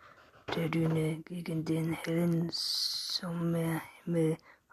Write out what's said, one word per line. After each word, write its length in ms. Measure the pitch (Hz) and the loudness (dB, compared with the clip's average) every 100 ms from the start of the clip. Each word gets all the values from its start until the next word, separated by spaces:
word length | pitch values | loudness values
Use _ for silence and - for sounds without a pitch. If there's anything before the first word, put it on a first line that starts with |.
| - - - - - | -20 -20 -20 -16 -6
der 140 | - 165 | -2 0
Düne. 540 | 165 160 160 156 160 | 2 2 2 2 -2
Gegen 400 | - 175 170 160 | -6 -8 -4 -4
den 300 | 160 160 160 | 0 0 0
hellen 560 | 160 - 165 175 165 170 | -2 -2 2 2 2 0
Sommerhimmel 1900 | - - - - - - - 180 170 170 170 165 160 - - - 170 160 160 - - - | -2 -2 -2 -2 -2 -4 -4 -2 -2 0 2 2 0 -4 -10 0 4 4 2 -6 -20 -10